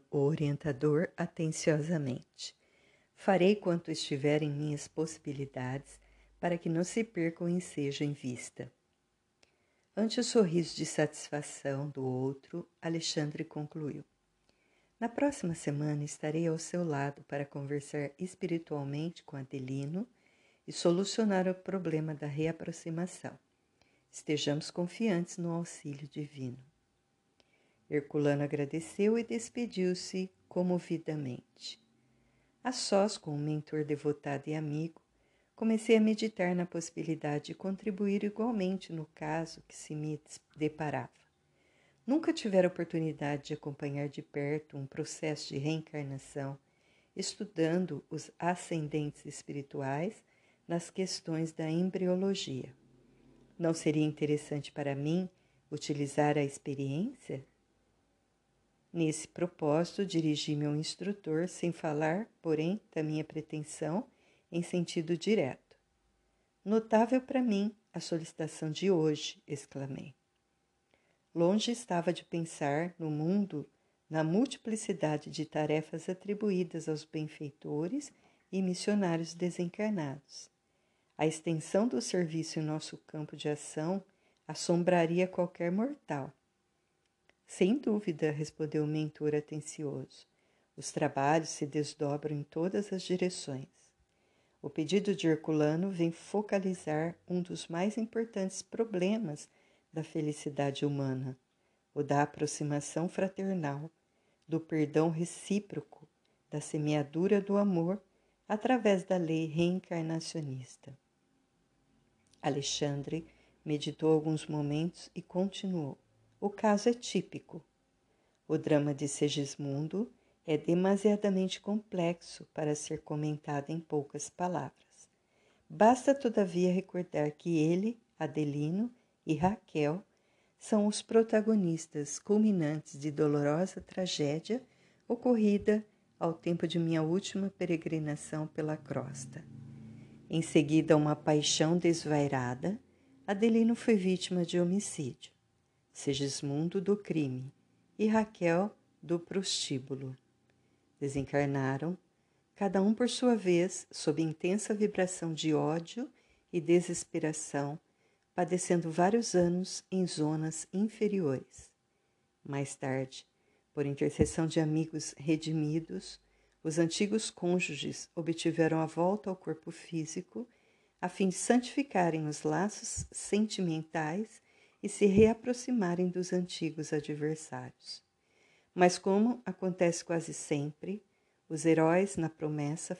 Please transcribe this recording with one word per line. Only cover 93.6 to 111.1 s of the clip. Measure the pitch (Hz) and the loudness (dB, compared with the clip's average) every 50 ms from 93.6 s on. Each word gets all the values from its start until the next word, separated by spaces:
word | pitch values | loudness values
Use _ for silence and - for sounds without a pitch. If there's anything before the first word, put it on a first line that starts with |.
| 139 - _ _ _ _ _ _ _ _ _ _ _ _ _ _ _ _ _ _ | -10 -14 _ _ _ _ _ _ _ _ _ _ _ _ _ _ _ _ _ _
O | - 143 | -12 -6
pedido | - 165 156 143 180 202 202 202 190 | -4 -4 0 2 2 2 4 2 0
de | - - 165 | 2 4 4
Herculano | 156 156 - 165 156 151 151 151 156 165 185 196 | 4 2 2 2 2 4 4 4 4 2 0 0
vem | 190 170 165 165 | 0 0 0 0
focalizar | 165 - - - - 202 208 - 208 196 185 190 185 - - 151 151 151 160 170 170 - _ - | 0 -4 -6 -4 -2 -2 0 0 0 0 0 0 -4 -4 -4 -2 -2 0 0 -2 -4 -8 _ -4
um | 180 180 | -2 -2
dos | 175 - 165 165 - - | -2 -4 -6 -10 -8 -6
mais | 165 170 185 214 208 233 | -2 0 0 0 0 -2
importantes | 226 226 - 226 226 226 - 202 190 190 - - | -4 -4 -2 -4 -4 -4 -4 -4 -4 -4 -6 -8
problemas | - _ - - 226 220 208 180 180 190 220 233 214 156 147 - - - _ _ _ _ _ _ _ _ | -12 _ -4 -4 -2 -2 0 0 2 2 2 0 -2 -4 -6 -8 -12 -16 _ _ _ _ _ _ _ _
da | - 160 | -8 -8
felicidade | 151 - - 165 151 151 147 - - 151 139 143 143 139 139 - 147 | -6 -4 -4 -2 -2 -2 -4 -4 -6 -4 -2 0 0 0 0 0 0
humana: | 147 143 139 139 135 131 131 131 131 131 - _ _ _ _ _ _ _ _ _ _ - | 0 0 0 0 -2 -2 -2 -4 -6 -8 -10 _ _ _ _ _ _ _ _ _ _ -6
o | 143 | -4
da | 147 139 147 143 | 0 2 4 4
aproximação | 147 147 - - 151 147 - - 151 143 147 147 - - - 156 165 180 | 2 2 0 -4 -4 -4 -2 -4 -2 -2 -2 -2 -4 -4 -4 -2 -2 -2
fraternal, | - - 190 190 - - 196 190 190 180 151 143 139 143 151 160 - _ _ _ _ _ _ _ _ _ _ - | -2 -2 -2 -2 -2 -4 -4 -2 -2 -2 -2 -4 -4 -6 -8 -12 -14 _ _ _ _ _ _ _ _ _ _ -4
do | 165 160 | -4 -4
perdão | 160 - 165 156 151 143 147 151 160 170 | -2 -2 0 0 0 2 4 4 4 4
recíproco, | 160 160 175 170 - - - - 196 208 202 - - 151 - - - - - - _ _ _ _ _ _ _ - | 2 0 -4 -6 -8 -8 -4 -2 -2 -2 -2 -4 -8 -10 -10 -12 -16 -20 -20 -20 _ _ _ _ _ _ _ -8
da | - 147 | -8 -8
semeadura | - - - 151 147 151 151 151 143 143 - 165 180 196 208 202 | -6 -4 -4 0 2 2 2 2 0 -2 -2 0 2 4 4 4
do | 196 196 196 | 2 2 2
amor, | 202 208 202 180 165 165 175 196 208 - _ _ _ _ _ _ _ _ - | 2 4 4 2 2 2 0 -2 -4 -8 _ _ _ _ _ _ _ _ -4
através | 208 208 - 233 254 240 208 214 196 185 180 | -2 0 2 2 2 4 4 4 4 4 2
da | - 190 180 | 0 0 0
lei | 170 160 160 160 160 | 2 2 0 0 0
reencarnacionista." | 156 147 165 170 175 180 185 - - 175 165 160 160 165 165 - - - 165 151 135 131 131 127 - - - - 135 131 - _ _ | 0 2 2 2 4 2 0 -4 -4 -4 -4 -2 -2 -4 -4 -4 -6 -6 -6 -6 -6 -6 -8 -10 -14 -18 -20 -20 -20 -20 -20 _ _